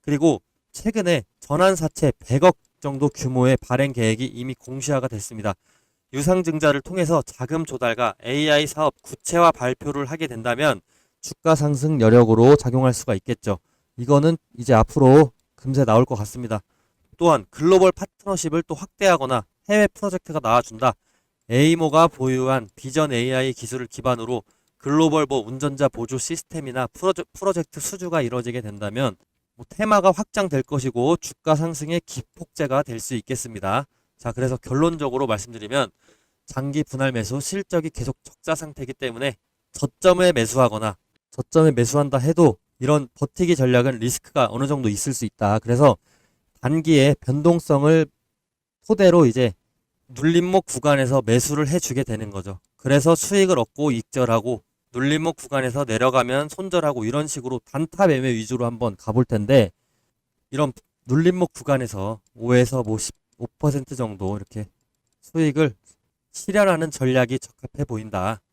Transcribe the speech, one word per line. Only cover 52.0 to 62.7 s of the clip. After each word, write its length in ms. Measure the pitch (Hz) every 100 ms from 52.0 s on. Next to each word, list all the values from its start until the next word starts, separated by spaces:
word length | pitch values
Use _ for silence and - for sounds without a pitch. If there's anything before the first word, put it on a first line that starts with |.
되는 260 | 139 107 107
거죠. 300 | 98 92 95 _ _
그래서 400 | 135 143 143 165
수익을 420 | - 202 190 165
얻고 320 | 113 - 147
익절하고 720 | 117 - 135 123 113 110 113 _ _ _
눌림목 440 | 117 139 151 165 -
구간에서 480 | - 139 131 123
내려가면 640 | 135 113 127 127 120 131 151
손절하고 560 | - 190 180 156 127
이런 220 | 110 135 151
식으로 340 | 143 123 127 _
단타 360 | 135 160 - 196
매매 260 | 139 131
위주로 320 | 117 110 123
한번 320 | 120 120 117 98
가볼 300 | - 110 127
텐데 440 | 113 104 135 101 _ _ _ _ _ _ _ _
이런 220 | 131 147 - _ _
눌림목 480 | - 135 165 180 175
구간에서 680 | - - 135 120 104 98 110 _
오에서 480 | _ 117 123 123